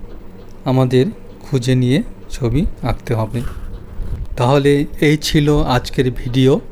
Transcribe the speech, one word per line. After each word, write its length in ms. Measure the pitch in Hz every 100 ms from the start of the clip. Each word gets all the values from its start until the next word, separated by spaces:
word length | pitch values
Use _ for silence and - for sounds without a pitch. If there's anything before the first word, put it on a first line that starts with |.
| - - - - - -
আমাদের 420 | 135 131 127 127 165 - - -
খুঁজে 340 | - 135 120
নিয়ে 280 | 127 123 147 240 - -
ছবি 360 | - 120 127 208 -
আঁকতে 320 | 131 113 -
হবে। 280 | 113 110 120 120 - - - - - - - - -
তাহলে 500 | 123 143 139 143 143 -
এই 160 | 151 156
ছিল 460 | - 160 147 147
আজকের 480 | 143 123 - - 127
ভিডিও। 500 | 120 127 127 131 180 -